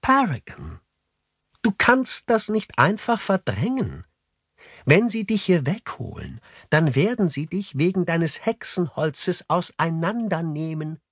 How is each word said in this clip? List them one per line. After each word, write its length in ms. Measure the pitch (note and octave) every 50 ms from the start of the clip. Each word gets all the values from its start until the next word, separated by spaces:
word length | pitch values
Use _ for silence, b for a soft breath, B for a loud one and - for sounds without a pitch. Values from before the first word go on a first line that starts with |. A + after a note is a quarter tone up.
Paragon, 760 | - - C4 C4+ C4+ G3+ C#3+ G#2 _ - - - - D#2 D#2+ - _ _ _ _ _ _ _ _ _ _ _ _ _ _ _ _ _
du 100 | A3+ G3
kannst 540 | _ - - A#3+ C4 B3+ - - - - -
das 180 | A#3 A3 - -
nicht 300 | G#3+ A3 - - - -
einfach 420 | B2 D#3 G#3 G#3 - - A#3 G3+
verdrängen. 840 | - - G3 F#3+ _ - G2 F#2+ C3 A3 C4 C4+ G#3 F2+ C#2 C#2+ F2 _ _ _ _ _ _ _ _ _ _ B B B B B B
Wenn 240 | - C#3+ F#3 A3+ A#3+
sie 160 | F#3+ A3+ A3
dich 180 | G3 A3 G#3 -
hier 240 | - F#3 E3+ C3+
wegholen, 760 | B2+ F3+ A#3 _ - - - - - - - - - C3 A#2 B B B B B B
dann 240 | - D3+ D#3+ D#3 B2
werden 340 | C3+ D3+ G#3 B3 B3 G3+ E3+
sie 180 | - - D#3+
dich 300 | D#3+ - F#3+ G3+ - - C3
wegen 280 | D3 F3+ F#3+ F#3+ F3
deines 400 | F3 E3 E3 E3+ D#3+ - - -
Hexenholzes 1040 | - A#3 _ - - - F#3 F3+ C#3+ - - D3 D#3 C#3+ - - - A#2+ - - _
auseinandernehmen. 1500 | D3+ F3+ E3+ - - _ D#3+ E3 E3 D#3+ E3 E3+ A3 A#3+ A#3 G#3+ E3 D#3+ E3+ E3 D3+ D3 D#3 D#3+ D#3+ D#3 D#3 D#3 D#3+ D#3+ _ _